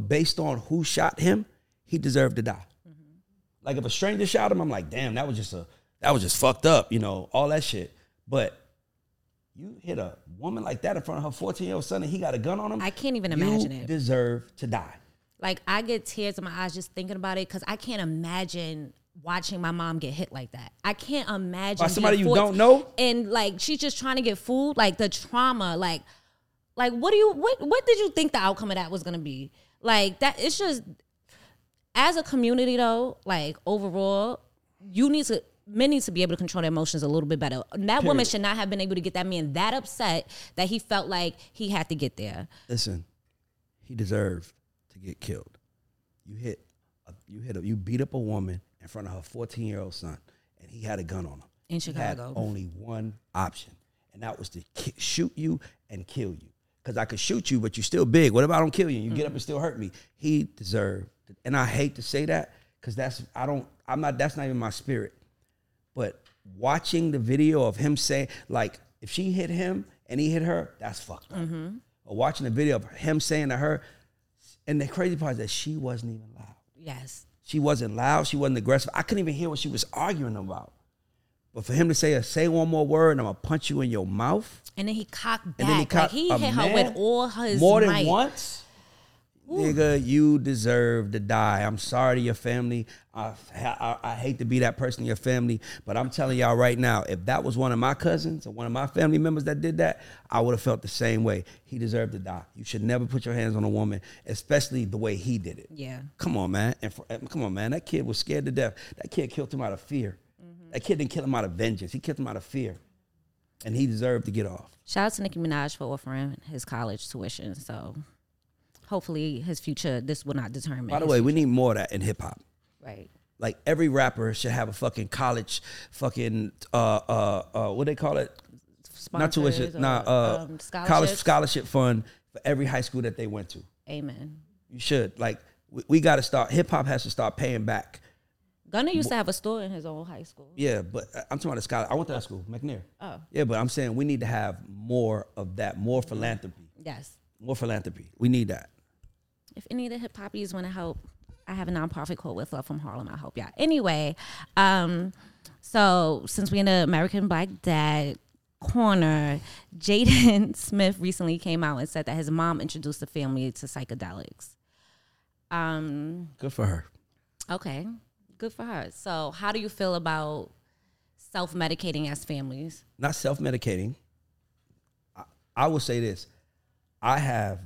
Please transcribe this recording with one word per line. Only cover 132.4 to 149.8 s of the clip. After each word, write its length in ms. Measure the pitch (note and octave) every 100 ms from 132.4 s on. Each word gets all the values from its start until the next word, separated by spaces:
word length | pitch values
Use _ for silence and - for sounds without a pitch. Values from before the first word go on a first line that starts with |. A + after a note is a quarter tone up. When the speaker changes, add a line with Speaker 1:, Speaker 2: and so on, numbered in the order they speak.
| C#3+
Speaker 1:
every 200 | C#3 C#3
high 160 | C3
school 200 | B2 B2+
that 120 | A#2+ G2
they 100 | A2+
went 220 | G#2 -
to. 100 | - - _ -
Speaker 2:
Amen. 480 | D3 C#3+ B2 D3+ D3+ - _ _
Speaker 1:
You 80 | B2
should. 400 | - C#3+ G#2 -
Like, 200 | A#2 G2+ - _ _
we, 140 | - -
we 120 | D#3+
gotta 240 | D#3 D3
start, 260 | B2+ C3+ A#2
hip 180 | C#3 F3
hop 180 | D3+ C#3
has 160 | C3
to 60 | -
start 260 | - A2 -
paying 280 | C3 A#2 G#2+
back. 340 | A2 - - - _ _ _ _ _ _
Speaker 2:
Gunna 220 | G#3 D4
used 180 | F4 -
Speaker 1:
Mo- 20 |
Speaker 2:
to 40 | A#3+
have 100 | G#3
a 40 |
store 280 | F#3+ G#3+ A3
in 100 | F#3+
his 140 | F#3 D#3+
own 200 | D#3 E3+
high 180 | D#3+
school. 280 | E3 - C#3 D#3+
Speaker 1:
Yeah, 260 | C#3 G#2+
but, 220 | F2 A2+ - -
uh, 60 | -
I'm 80 | C#3+
talking 140 | E3+
about 60 | B2
a 20 |
scholar-, 260 | - A#2+ A2
I 20 |
went 140 | C#3+ E3
to 60 |
that 100 | B2+
school, 200 | - F#2 F#2
McNair. 320 | A2+ C#3+ A2 F2+ -
Speaker 2:
Oh. 200 | F#3+ F#2 D#3+
Speaker 1:
Yeah, 120 | -
but 160 | C#3 A2+
I'm 100 | B2
saying 260 | D3 B2+ A#2
we 100 | D3
need 160 | C3+
to 40 | A2+
have 320 | A2+ G#2 F2+ -
more 600 | G2 A2 B2 A2+ G#2+ - -
of 200 | F#2+ F#2+
that, 200 | G2+ -
more 240 | G#2+ B2+
Speaker 2:
Mm-hmm. 80 | B2
Speaker 1:
philanthropy. 600 | G#2+ A2+ G#2+ F#2 F2 E2 _
Speaker 2:
Yes. 340 | D#3 B2+ C#3 - _ _
Speaker 1:
More 160 | B2+ C3
philanthropy. 540 | A#2 G#2+ F2+ F2 - -
We 120 | A#2+
need 180 | B2 G#2+
that. 220 | - - _ _ _ - _ _ _ _ -
Speaker 2:
If 120 | -
any 160 | B3